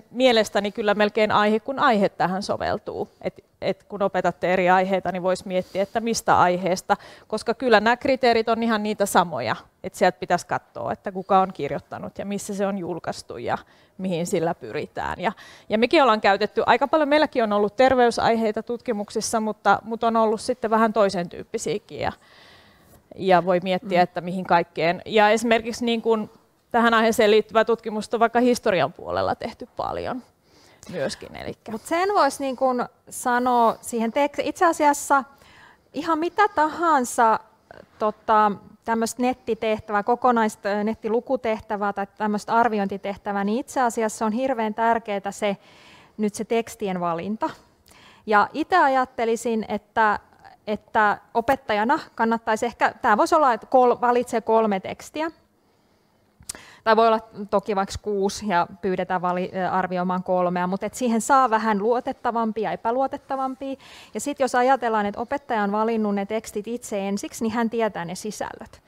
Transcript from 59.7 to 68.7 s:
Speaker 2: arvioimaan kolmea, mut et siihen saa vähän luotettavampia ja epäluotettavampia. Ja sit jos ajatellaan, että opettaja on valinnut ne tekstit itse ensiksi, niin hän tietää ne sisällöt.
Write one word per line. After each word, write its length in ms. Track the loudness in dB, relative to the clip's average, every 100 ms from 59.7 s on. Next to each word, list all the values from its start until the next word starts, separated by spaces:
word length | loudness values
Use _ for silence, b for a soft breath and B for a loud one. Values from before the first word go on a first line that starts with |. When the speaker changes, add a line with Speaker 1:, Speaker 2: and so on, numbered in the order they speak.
Speaker 2:
arvioimaan 520 | -2 -2 -2 -2 -4
kolmea, 440 | -2 0 0 0 -2
mut 160 | -4
et 120 | -8
siihen 260 | -4 -2 -2
saa 300 | 2 4 4
vähän 280 | 2 0 0
luotettavampia 920 | 0 0 -2 -6 -4 -2 -2 -2 -4
ja 40 |
epäluotettavampia. 1040 | -4 -2 -2 -2 -6 -8 -6 -6 -8 -10 -10 B B B
Ja 60 | -8
sit 200 | -6 -2
jos 140 | 0
ajatellaan, 520 | 2 4 2 2 0 -2
että 140 | -4
opettaja 420 | -6 -6 -4 -2
on 100 | 0
valinnut 420 | 0 0 0 0
ne 120 | -2 -2
tekstit 400 | -6 -6 -10 -8
itse 400 | -10 -6 -6 -4
ensiksi, 360 | -4 -6 -6
niin 80 | -4
hän 180 | -2 -2
tietää 340 | -2 -2 -4
ne 100 | -10
sisällöt. 680 | -10 -10 -10 -12 -12 -18